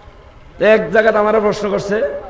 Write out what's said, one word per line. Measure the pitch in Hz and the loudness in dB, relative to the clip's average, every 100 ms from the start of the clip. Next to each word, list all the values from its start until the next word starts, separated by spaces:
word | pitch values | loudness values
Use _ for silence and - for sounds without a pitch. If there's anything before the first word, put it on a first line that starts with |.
| - - - - - - | -20 -20 -20 -20 -16 -2
তো | |
এক | 202 220 165 | 2 2 2
জায়গাতে | 220 220 214 | 2 2 2
আমারা | 208 220 | 2 0
প্রশ্ন | 208 - 208 | 0 -2 -4
করছে | 190 - 208 - - - | -4 -2 -2 -4 -6 -12